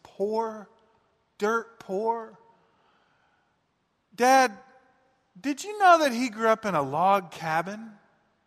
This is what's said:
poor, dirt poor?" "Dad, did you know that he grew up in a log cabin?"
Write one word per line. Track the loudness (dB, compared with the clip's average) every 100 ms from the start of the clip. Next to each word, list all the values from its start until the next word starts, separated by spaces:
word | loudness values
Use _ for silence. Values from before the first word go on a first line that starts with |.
poor, | -18 -8 -4 -4 -6 -8 -18 _ _ _ _ _ _ -4
dirt | 0 0 -4 -14
poor?" | -8 -4 -2 -4 -8 -20 _ _ _ _ _ _ _ _ _ _ _ _ _ _ _ _ _
"Dad, | 0 4 4 4 -2 -20 _ _ _ _ _ _ -10
did | -8 -8
you | -8 2
know | 4 6
that | 4
he | -2 -6
grew | 0 0
up | 0 0
in |
a | -2
log | -2 0 2 2 -2
cabin?" | -10 -4 -4 -4 -10 -16 -20 _ _ _ _